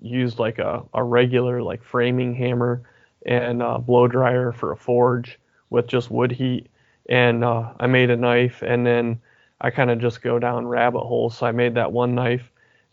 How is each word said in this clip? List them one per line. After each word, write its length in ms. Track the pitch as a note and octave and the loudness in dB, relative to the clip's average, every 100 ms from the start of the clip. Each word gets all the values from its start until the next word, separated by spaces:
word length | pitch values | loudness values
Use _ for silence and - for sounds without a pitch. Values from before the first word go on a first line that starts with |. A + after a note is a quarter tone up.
used, 380 | A#2 B2+ B2 A#2 | -6 -4 -2 -2
like, 200 | A2 - | -4 -2
a, 240 | - - - | -4 -4 -6
a 100 | - | -4
regular, 580 | A#2+ A#2+ B2 B2 B2 B2 | 2 2 4 2 0 -2
like, 220 | F#2 A2+ | -6 -8
framing 520 | - B2 A#2+ B2 B2 B2 | -4 -2 0 0 -2 -2
hammer 460 | B2 A#2+ A#2+ B2 A#2+ _ _ _ - | -2 0 0 -2 -8 _ _ _ -2
and 360 | A#2+ A#2+ A#2+ | -2 -2 -4
a 180 | A#2 A#2+ | -4 -4
blow 280 | A#2+ B2 B2 | 2 4 4
dryer 440 | B2 B2+ B2+ B2 | 4 2 2 -2
for 220 | A#2+ D2 | -4 -6
a 40 | - | -6
forge 640 | - A#2+ B2 B2 B2 - _ _ - | 0 2 4 2 -6 -16 _ _ -4
with 180 | A#2+ A#2+ | -2 0
just 240 | B2 - | -2 -2
wood 220 | A#2+ B2 | -2 -2
heat. 340 | B2 B2+ B2 - _ _ _ - | -2 -4 -4 -8 _ _ _ 0
And, 380 | B2+ A#2+ A#2 A#2+ | 2 4 2 0
uh, 260 | A#2 A#2 - | -2 -4 -2
I 80 | B2 | 2
made 220 | B2+ B2 | 4 4
a 80 | A#2 | 2
knife, 440 | B2 A#2+ B2 - | 2 2 0 -2
and 240 | - A#2+ A#2+ | -2 0 2
then 360 | A#2+ A#2 A#2 _ _ _ - | 2 0 -4 _ _ _ -6
I 100 | B2 | -4
kinda 240 | C#3+ B2 A#2 | 0 0 0
just 260 | A#2+ - | -2 -4
go 160 | A#2+ A#2 | -4 -2
down 300 | A#2+ A#2+ A#2+ | -2 -4 -2
rabbit 320 | B2 A#2+ B2 | 2 2 0
holes. 380 | A#2 A#2+ A#2 A#2 | -4 -2 -2 -2
So 80 | B2 | -2
I 60 | |
made 220 | A#2+ A#2+ A#2 | 0 0 0
that 180 | A2+ | 0
one 200 | A#2+ B2 | 0 0
knife, 380 | B2 B2 B2 B2 _ _ _ _ | 0 -2 -4 -6 _ _ _ _